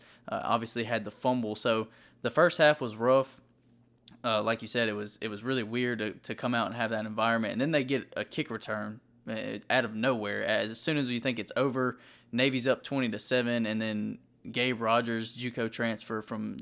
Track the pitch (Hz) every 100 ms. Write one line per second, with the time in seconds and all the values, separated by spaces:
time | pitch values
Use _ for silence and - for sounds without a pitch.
0 | - - - 98 - 113 113 120 113 113
1 | 104 - 127 127 110 104 120 110 110 -
2 | - _ 120 - 175 165 151 151 120 107
3 | 117 135 131 - - _ _ _ _ _
4 | - - 120 107 110 113 113 123 113 104
5 | 104 - 113 104 120 131 107 120 123 113
6 | 107 - - - 120 120 98 117 113 110
7 | 107 107 113 117 107 104 143 151 127 131
8 | - - 107 - 143 113 - 107 107 107
9 | _ _ - 110 107 107 - 127 117 110
10 | 131 117 104 104 104 107 107 113 - 151
11 | 127 120 131 113 98 117 139 127 127 120
12 | - - _ 117 135 131 131 123 - 135
13 | 123 110 - 127 120 120 107 110 110 107
14 | 107 - _ _ 117 123 127 113 113 117
15 | 117 113 113 120 123 120 113 - 117 110
16 | - 110 110 110 107 -